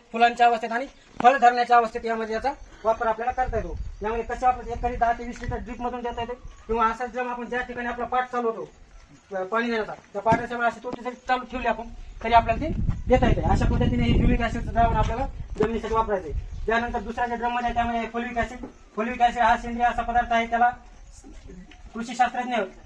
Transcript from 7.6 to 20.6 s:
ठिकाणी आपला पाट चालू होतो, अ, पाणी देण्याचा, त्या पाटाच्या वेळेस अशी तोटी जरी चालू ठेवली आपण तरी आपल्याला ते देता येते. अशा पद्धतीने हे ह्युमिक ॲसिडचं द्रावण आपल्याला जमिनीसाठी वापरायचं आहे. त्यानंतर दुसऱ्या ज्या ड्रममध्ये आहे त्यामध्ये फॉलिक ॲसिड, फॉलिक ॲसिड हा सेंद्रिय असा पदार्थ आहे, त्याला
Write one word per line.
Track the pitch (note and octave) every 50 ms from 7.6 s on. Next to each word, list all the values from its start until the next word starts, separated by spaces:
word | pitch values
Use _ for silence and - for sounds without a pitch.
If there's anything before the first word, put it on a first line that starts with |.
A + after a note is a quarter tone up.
ठिकाणी | A#3+ B3 A#3+ B3 A#3+ A#3+
आपला | A#3+ A#3+ A#3+
पाट | - B3+ B3+ B3+ -
चालू | B3 A#3+ A#3 A3+
होतो, | A3 F#3+ F#3 - - - - - - - - - D3 - _ -
अ, | G3 F#3 F#3
पाणी | F#3+ A3 A3+ A#3+ A#3+
देण्याचा, | A#3 A3 G3+ F3+ D3+ - - _
त्या | - G3+
पाटाच्या | - A3+ A3+ A#3 A#3+ A#3 A#3+
वेळेस | B3 A#3+ A#3
अशी | A#3 A3+ -
तोटी | B3 B3 B3+
जरी | G#3+ B3 B3 - - -
चालू | B3+ B3+ - -
ठेवली | B3 B3+ A#3+ A#3
आपण | A3 - A3+ - - - - - - -
तरी | - A3+
आपल्याला | A#3 A#3 A#3 A3+ A3 A3 C#4
ते | E4 - - - - - - - -
देता | B3 C#4 B3+ A3
येते. | - G#3 - -
अशा | - - A#3+
पद्धतीने | A3+ A#3+ A#3+ A#3+ A#3+ B3 A#3+
हे | A#3+ A#3+
ह्युमिक | A#3 - - A#3+ B3 A3+
ॲसिडचं | A#3 A3+ - A#3 - -
द्रावण | G#3 A3+ A#3 A3+ A3+
आपल्याला | G#3+ G#3+ A3 A3+ B3 C4+ C4+ - - - - - -
जमिनीसाठी | A3 A3+ A#3 G#3 A3+ G#3 A3
वापरायचं | A3 A3 G3+ F#3+ F#3 D#3+ D3+
आहे. | - - - - - - -
त्यानंतर | G#3+ A3+ A#3 A#3 A#3+ A#3+ A#3
दुसऱ्या | G3 A#3 A3+ C4 B3
ज्या | A#3 A#3+
ड्रममध्ये | A3 A#3 B3 A#3+ A#3+ A#3+
आहे | A#3+ A#3
त्यामध्ये | A#3+ A#3 A#3 A#3 A#3 A3+ -
फॉलिक | - A#3 A#3+ B3 A#3 A#3
ॲसिड, | A3 - B3 - - - - - - - -
फॉलिक | G3+ A3 A#3+ B3 A#3+
ॲसिड | A#3+ A#3+ A#3 A#3+
हा | A3+ A3+ A#3+
सेंद्रिय | A#3 A#3 A#3 A#3 A#3+ A#3+
असा | A#3 G#3+ A#3
पदार्थ | A#3 A#3+ A#3 A#3+ A#3 A#3
आहे, | A#3 A3+ A#3
त्याला | A#3 A#3 A#3